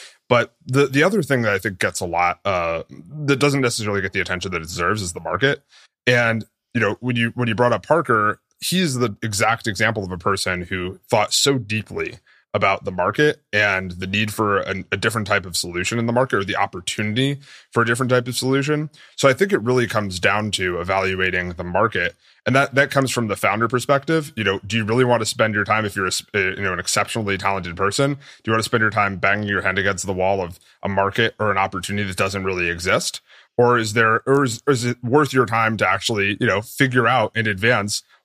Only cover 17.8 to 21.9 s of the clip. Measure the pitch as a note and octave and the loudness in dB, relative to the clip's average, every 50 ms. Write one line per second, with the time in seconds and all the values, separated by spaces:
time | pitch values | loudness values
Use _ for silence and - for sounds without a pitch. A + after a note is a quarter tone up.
17.8 | A#2 A#2 A#2+ A#2+ C3 A#2 B2+ B2+ B2 B2+ B2 - - C3 C3+ C#3 C3+ D3 D3+ D3 | 2 2 2 0 2 2 2 2 2 0 -4 -4 -2 0 0 0 0 0 -2 -2
18.8 | D#3 D3+ - - - - _ - - C#3 B2+ - F#3+ G3 G3+ D#3+ G#2 A#2+ B2 B2+ | -4 -6 -10 -16 -20 -16 _ 2 4 4 4 4 2 2 2 2 2 2 2 2
19.8 | A#2+ G#2 - A2 G#2 G2 F#2 F2 E2+ G2 G2 G#2+ G#2+ G#2+ G2+ - F#2+ F2+ F2 E2+ | 2 2 0 -2 -2 -2 -2 0 2 2 2 2 0 -2 -2 -2 -2 -2 -2 -2
20.8 | E2+ F2+ G2 F#2+ F#2+ F#2+ F#2+ F#2 F#2 F#2 F2+ F2+ F2+ F2+ F2 F2 F2 F2 F2+ F#2+ | -2 0 0 0 0 0 0 0 0 0 0 0 -2 -4 -6 -8 -6 -2 0 2
21.8 | A2 A2+ | 2 2